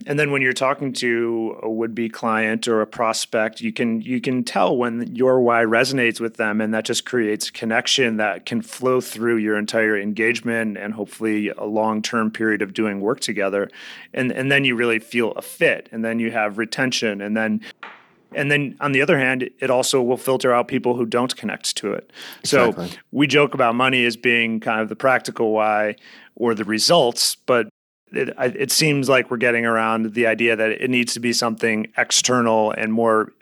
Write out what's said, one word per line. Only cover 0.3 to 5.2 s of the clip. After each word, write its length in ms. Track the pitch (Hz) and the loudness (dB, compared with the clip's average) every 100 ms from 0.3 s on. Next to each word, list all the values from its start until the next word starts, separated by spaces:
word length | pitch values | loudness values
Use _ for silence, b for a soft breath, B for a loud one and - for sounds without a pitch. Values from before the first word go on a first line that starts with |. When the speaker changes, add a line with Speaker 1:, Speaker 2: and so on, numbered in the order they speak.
Speaker 1:
when 120 | 139 | 0
you're 100 | 131 | 0
talking 400 | 123 131 143 143 | 2 0 0 -4
to 680 | 120 123 117 117 117 110 - | -2 0 0 0 -2 -4 -4
a 80 | 110 | -6
would-be 420 | 110 117 110 113 | -4 -4 -2 -6
client 580 | - 117 110 110 113 117 | -4 -2 0 0 -2 0
or 140 | 113 | 2
a 40 | 107 | 0
prospect, 760 | - 113 110 - 120 110 113 | 0 -2 0 -2 0 -2 -2
you 120 | 113 | -8
can, 280 | 110 120 113 | -2 -2 -2
you 200 | 110 127 | -2 -4
can 240 | 123 127 | -2 -2
tell 320 | 120 196 185 143 | -2 0 2 2
when 360 | 120 117 120 | 0 -2 -6
your 280 | 120 | 0